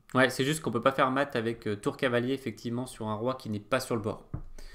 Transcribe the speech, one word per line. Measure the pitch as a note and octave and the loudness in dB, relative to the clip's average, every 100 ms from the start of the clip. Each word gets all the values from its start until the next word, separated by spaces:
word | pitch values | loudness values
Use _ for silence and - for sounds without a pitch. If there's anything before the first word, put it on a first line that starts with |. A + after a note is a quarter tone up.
| - B2+ | -2 4
Ouais, | C3 | 4
c'est | A#2+ C3+ | 4 0
juste | D#3 | 0
qu'on | C3 | 0
peut | A#2 | 2
pas | C3 | 2
faire | C3 C3 | 4 4
mat | C3 C#3+ B2 | 4 0 0
avec, | A2+ A#2 G#2+ | -2 -2 -2
euh, | G2+ | -2
tour | D3 - | -2 0
cavalier, | C3+ A#2+ A#2+ | 2 4 2
effectivement, | C3+ - G#2+ B2 A#2 B2+ | 0 -4 -6 -4 -4 -4
sur | - A2 | -6 -4
un | G#2 | -2
roi | A#2+ B2+ | 0 -2
qui | A2+ | -2
n'est | G#2 | -4
pas | - C3 | 0 -2
sur | - A#2 | 0 -2
le | |
bord. | G#2 - - - - - - | -2 -4 -8 -10 -10 -12 -12